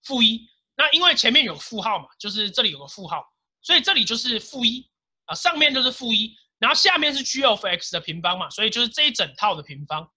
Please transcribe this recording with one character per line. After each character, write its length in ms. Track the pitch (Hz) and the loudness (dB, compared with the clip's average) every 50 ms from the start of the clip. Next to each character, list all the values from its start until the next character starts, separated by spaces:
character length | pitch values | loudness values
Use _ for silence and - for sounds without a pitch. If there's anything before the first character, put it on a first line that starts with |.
负 220 | _ - 269 247 226 | _ -4 2 2 2
一。 260 | 220 226 226 - _ _ _ _ _ _ | 2 2 -2 -10 _ _ _ _ _ _
那 160 | - 294 302 294 | 0 2 2 2
因 80 | 330 | 4
为 120 | 359 359 302 | 4 4 4
前 180 | - - 233 | 4 2 4
面 140 | 240 302 277 | 4 4 2
有 100 | 202 156 | 2 -4
负 240 | 143 - - 233 208 | -8 -12 -10 -8 -4
号 200 | 180 226 208 170 | -2 -2 -2 -2
嘛， 80 | 139 - _ | -4 -10 _
就 100 | _ - | _ -10
是 220 | 208 190 214 208 208 | -6 -4 -4 -4 -2
这 140 | 196 254 233 | 0 0 0
里 80 | 202 | 0
有 80 | 151 135 | -2 -4
个 80 | 143 | -14
负 200 | 139 - - 190 | -16 -16 -14 -8
号， 160 | 147 170 151 - _ _ _ _ _ _ _ | -8 -8 -8 -8 _ _ _ _ _ _ _
所 140 | _ - 359 | _ 2 2
以 60 | 330 | 2
这 120 | 226 392 392 | 4 2 2
里 100 | 277 208 | 2 2
就 140 | - 226 | 0 -2
是 220 | 233 - 254 233 214 | -4 -2 -4 -4 -4
负 260 | - - - 262 240 | -6 -8 -8 -2 -2
一， 240 | 226 233 262 - _ _ _ _ _ _ _ _ | -2 -2 -2 -12 _ _ _ _ _ _ _ _
啊， 100 | - 156 | -10 -8
上 240 | - - 349 330 302 | 0 0 0 2 4
面 120 | 302 294 | 2 2
就 120 | 269 262 254 | 4 2 0
是 80 | 254 | 0
负 200 | 254 - 262 233 | -2 -4 -2 -2
一， 240 | 220 208 214 220 - _ _ _ _ | 0 0 -2 -4 -10 _ _ _ _
然 100 | _ 220 | _ 2
后 60 | 240 302 | 2 4
下 240 | - - 392 359 | 4 4 4 4
面 160 | 339 302 294 277 | 4 2 0 0
是 80 | 277 | -2
G 220 | 254 - - 269 277 | -4 -4 -2 2 4
of 200 | 254 208 202 - | 4 4 2 0
x 280 | 190 180 170 - - | -2 -2 -2 -4 -6
的 80 | 175 170 | -6 -6
平 200 | 165 - 160 170 | -6 -6 -8 -2
方 200 | 165 175 180 185 | -2 -2 0 0
嘛， 100 | 175 139 | -4 -8
所 160 | - - 214 | -2 -2 0
以 40 | 220 | 0
就 100 | 208 233 | 2 0
是 80 | 240 226 | -2 0
这 140 | - 311 302 | 2 2 0
一 80 | 302 | 2
整 200 | 233 - 185 143 135 | 2 0 -4 -4 -2
套 160 | - 208 208 180 | 0 0 0 0
的 80 | 151 | -2
平 240 | 147 - 143 139 147 | -8 -12 -14 -14 -8
方。 240 | - 151 156 165 _ _ | -8 -8 -8 -8 _ _